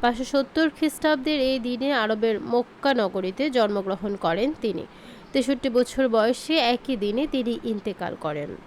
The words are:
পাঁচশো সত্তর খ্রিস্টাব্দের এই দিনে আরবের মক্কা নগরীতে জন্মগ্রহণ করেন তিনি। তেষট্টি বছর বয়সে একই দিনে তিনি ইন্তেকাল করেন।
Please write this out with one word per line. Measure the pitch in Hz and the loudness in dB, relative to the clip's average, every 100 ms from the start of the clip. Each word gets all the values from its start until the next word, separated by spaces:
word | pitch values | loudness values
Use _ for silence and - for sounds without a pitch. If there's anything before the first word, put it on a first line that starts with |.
পাঁচশো | 240 233 254 | 2 0 0
সত্তর | 277 269 - 320 - | 0 0 2 0 2
খ্রিস্টাব্দের | 311 - 311 302 262 302 262 | -2 0 0 0 0 2 2
এই | 262 240 | 0 -2
দিনে | 247 269 277 | -2 0 2
আরবের | 214 220 226 220 - | 2 2 2 0 0
মক্কা | 240 240 - 277 247 | 0 0 -2 0 2
নগরীতে | 196 190 185 190 294 247 | 2 0 -4 -2 0 2
জন্মগ্রহণ | 214 202 190 190 202 202 170 | 2 0 -2 -4 -4 -2 0
করেন | 170 254 311 | 0 0 -2
তিনি। | 226 170 - - - - - | -4 -4 -10 -16 -20 -20 -4
তেষট্টি | 269 247 277 269 240 | -2 0 0 2 2
বছর | 247 - 262 226 | 0 2 2 4
বয়সে | 220 254 - 320 240 | 2 0 0 2 2
একই | 240 - 254 | 0 -2 -2
দিনে | 208 220 302 | 0 0 0
তিনি | 269 233 226 233 | -2 -2 -4 -4
ইন্তেকাল | 214 208 - 175 - 160 | -4 -6 -6 -6 -6 -6
করেন। | 151 147 - | -6 -8 -10